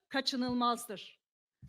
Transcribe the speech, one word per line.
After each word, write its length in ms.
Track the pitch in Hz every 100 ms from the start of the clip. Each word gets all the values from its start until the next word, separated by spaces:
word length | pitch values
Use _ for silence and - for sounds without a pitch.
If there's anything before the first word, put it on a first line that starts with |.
| _
kaçınılmazdır. 1120 | 269 262 269 247 247 240 233 - 196 - - _ _ _ _